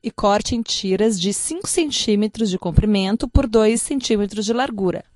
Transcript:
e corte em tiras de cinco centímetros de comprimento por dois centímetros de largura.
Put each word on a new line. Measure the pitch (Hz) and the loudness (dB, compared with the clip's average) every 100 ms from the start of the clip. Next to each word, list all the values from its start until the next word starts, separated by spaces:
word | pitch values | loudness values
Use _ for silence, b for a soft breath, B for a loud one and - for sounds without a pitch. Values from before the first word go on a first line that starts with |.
e | 233 | -10
corte | - 208 208 - 240 | -2 2 2 0 -4
em | |
tiras | 226 - 190 185 220 202 | -4 -4 -2 2 2 0
de | 185 | -2
cinco | 196 - 330 403 | -2 -6 -6 -4
centímetros | - 311 - - 208 214 220 220 | -2 -2 -2 0 2 0 -2 -2
de | 185 | -2
comprimento | 180 156 214 202 190 220 262 | 2 2 4 2 0 -2 2
por | - 262 | 2 4
dois | 220 214 226 | 4 4 2
centímetros | - 277 - 214 202 202 208 | -2 -4 0 0 0 -4 -2
de | |
largura. | 233 269 214 185 - - | -2 -2 -2 -2 -2 -8